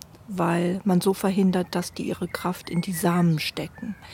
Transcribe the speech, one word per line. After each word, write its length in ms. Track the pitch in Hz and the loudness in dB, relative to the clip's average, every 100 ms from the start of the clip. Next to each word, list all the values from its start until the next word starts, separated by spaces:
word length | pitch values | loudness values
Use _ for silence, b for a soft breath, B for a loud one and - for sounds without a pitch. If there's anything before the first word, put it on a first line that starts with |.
| - - - | -8 -20 -8
weil 480 | 185 170 170 175 190 | -2 0 2 0 0
man 160 | 202 180 | 2 4
so 120 | 190 | 4
verhindert, 640 | 190 196 190 190 185 175 | 2 2 4 4 2 0
dass 180 | 175 175 | -4 -4
die 140 | - - | -6 -6
ihre 220 | 180 180 | -4 -6
Kraft 420 | - 175 175 - | -4 -6 -6 -4
in 100 | 175 | -4
die 120 | 170 | -2
Samen 480 | 170 180 175 170 156 | 0 2 4 4 2
stecken. 560 | - - 151 - - 196 B | -2 -6 -8 -10 -10 -10 B